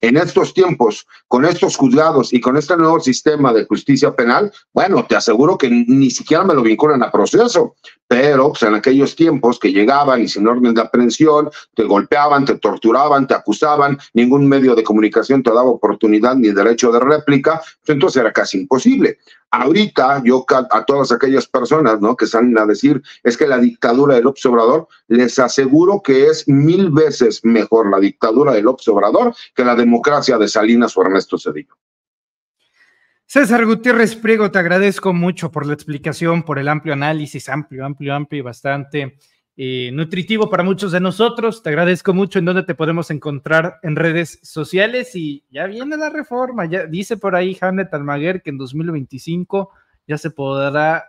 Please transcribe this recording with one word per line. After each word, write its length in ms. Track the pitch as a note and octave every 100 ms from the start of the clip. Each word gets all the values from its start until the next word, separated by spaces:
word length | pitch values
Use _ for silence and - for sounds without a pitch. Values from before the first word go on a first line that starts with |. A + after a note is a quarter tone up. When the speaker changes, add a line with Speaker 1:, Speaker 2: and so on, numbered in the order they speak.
Speaker 1:
en 160 | A#2 C3+
estos 360 | F3 - D#3
tiempos, 520 | - F#3 - A#2 G#2 - - _
con 180 | B2 D3+
estos 320 | F3 B2 -
juzgados 560 | C3+ B2+ D#3 D#3 -
y 80 | B2+
con 160 | B2 C3+
este 180 | D3 F3
nuevo 240 | D#3+ E3
sistema 540 | D#3+ B2 - D3+ F3+
de 120 | A3 -
justicia 480 | G#2 - C3+ C#3 -
penal, 360 | A#2+ C3+ G#3 - _
bueno, 320 | - F3 E3 A#2
te 100 | G#2+
aseguro 420 | G#2+ A2 D3 F#3+
que 120 | C3
ni 400 | A#2+ A#2+ C3 C3+
siquiera 340 | A#2+ - D#3
me 120 | F#3+ D3+
lo 80 |
vinculan 400 | A2+ G#2+ D3+ C#3
a 80 | A2+
proceso. 640 | G#2 G2 E3 A#3+ C4 A#3+ _ - _ _
Pero, 420 | A#2+ C#3+ C#3 C#3
pues, 140 | C#3+
en 100 | A2
aquellos 420 | G#2+ C3+ C3+ C3+ -
tiempos 420 | E3 C#3+ A#2 A#2+
que 140 | G2+
llegaban 500 | G2 G#2+ C#3 C#3 B2+
y 60 | G#2
sin 180 | G2+ G#2+
orden 280 | B2 B2
de 80 | A2+
aprehensión, 680 | A2+ A#2+ A#2+ A2+ D#3 D3+ D3+ - -
te 100 | -
golpeaban, 600 | G#2+ G2+ G2 D3 D3 C#3+
te 120 | C3+ -
torturaban, 680 | - A#2+ A2 A#2+ D3 C#3+ C3
te 100 | G2+
acusaban, 640 | - G#2 D#3 D3 C#3+ C#3+ -
ningún 360 | A#2 A#2+ C#3 C#3
medio 260 | C#3 C3 A#2
de 80 |
comunicación 600 | A2 G#2+ G#2+ G#2+ A2 C3+
te 80 | A#2+
daba 180 | A2+ B2+
oportunidad 680 | A#2 G#2+ G#2 A2 G#2+ A2+ C3
ni 140 | A2
derecho 420 | G2 G#2 A#2 B2
de 80 | A#2
réplica, 640 | B2+ D3+ D3 C#3+ C#3+ D#3+ - _ -
pues, 100 | D3
entonces 240 | F#3 -
era 140 | A2+
casi 240 | - G2+ G2
imposible. 640 | F#2 C3 E3+ - D#3+ - _ _ _
Ahorita, 720 | - C3 E3+ G#3 - C3 C#3 A#2+
yo 180 | B2+
ca-, 240 | B2 C3+ B2
a 120 | -
todas 300 | - C#3 C3
aquellas 340 | A#2 C3+ C3+ A#2
personas, 540 | C3 A#2+ D3+ C#3+ A2
¿no? 160 | G#2 B2
que 100 | A2
salen 300 | A#2 B2 A2+
a 80 | G#2+
decir, 360 | G2+ C3+ D3 - -
"Es 140 | B2 A#2
que 100 | D3+
la 120 | B2+
dictadura 560 | A#2+ A#2+ B2 A#2+ C#3+ C3
de 80 |
López 220 | A#2+ C#3 C3
Obrador", 440 | A#2 A2+ D3+ E3 _ _
les 320 | A#2 B2 -
aseguro 640 | B2 - C3+ D3 F3+ G3+
que 260 | - C3 C#3+
es 200 | D#3 -
mil 400 | C#3 D3 F3+ G3
veces 520 | D3 D#3 C3+ A#2+ G2+
mejor 460 | A2+ A2+ G2+ A2+ G#2
la 100 | F#2+
dictadura 520 | G2+ - A2+ A2+ D3
de 100 | A#2
López 260 | G#2 B2+ -
Obrador 440 | G2+ G2+ C#3+ A#3+ A#3 - -
que 80 |
la 120 | B2 A#2
democracia 600 | A#2 A#2 C3 C#3+ C3 A#2+
de 120 | G2+
Salinas 480 | - G#2+ A#2 A#2+ -
o 40 |
Ernesto 360 | F#2 F#2+ - -
Zedillo. 400 | - D2+ - _ _ _ _ _ _ _ _ _ _ _ _ _ _ _ _
Speaker 2:
César 400 | C4+ C4 A#3+ A3+
Gutiérrez 500 | A3+ B3 A#3 A3+ -
Priego, 360 | G#3+ A3 G#3
te 80 | F#3+
agradezco 540 | E3+ F3+ G3+ F#3+ G3
mucho 380 | F3 F3 F3+ E3
por 140 | D3+ C#3+
la 80 |
explicación, 680 | D3 - D3 D#3+ C#3+ E3 E3+
por 160 | E3 C#3
el 80 | C#3
amplio 260 | D3+ D#3
análisis, 540 | C#3 C#3+ D#3 D3 C#3+ -
amplio, 380 | C3+ D3 C3 C3+
amplio, 280 | C#3+ C#3+
amplio 260 | C#3+ D3 D3
y 20 |
bastante, 760 | B2 A2+ C#3 C#3 C#3 D3+ C3+ _ _ _ _ _
eh, 340 | C3 B2+ B2
nutritivo 560 | C3 D#3+ F#3 E3+ A3 G#3+
para 140 | F#3
muchos 280 | F3+ F#3+ G3+
de 80 | E3+
nosotros. 640 | F#3 F#3 A#3 A#3 A3+ G#3+
Te 60 | -
agradezco 440 | D3+ F3 F3+ -
mucho. 260 | F#3 G3 G3
¿En 60 | F3
dónde 180 | F#3
te 120 | F#3 D#3
podemos 340 | D#3+ E3 E3
encontrar 680 | D3+ D#3 C#3+ C#3 D#3+ E3+ -
en 120 | E3+ D3+
redes 440 | E3 D#3+ E3+ -
sociales? 720 | - - D3 F3+ G#3+ B3+ B3 F#3+
Y 300 | D#3 C#3+ _
ya 160 | C3 F3+
viene 280 | G#3+ C4+ D4+
la 140 | D4+
reforma. 560 | D#4 C#4+ B3 B3+ A#3+ E3+
Ya 200 | F3+ D#3+
dice 280 | D#3+ G3+ A3
por 220 | G3 F3+
ahí 200 | F#3 F#3
Hamlet 320 | F#3 F#3+ F#3+
Almaguer 480 | D#3 C#3+ C#3+ D#3 F#3
que 80 | D#3+
en 80 | C#3
dos 180 | C3+ C#3
mil 160 | E3+
veinticinco 800 | D#3+ C3 C3+ - E3+ F3+ G3 F#3+ _ _ _ _
ya 120 | D3
se 140 | E3
podrá 760 | - C#3 C3+ C#3 C#3+ D#3 D#3+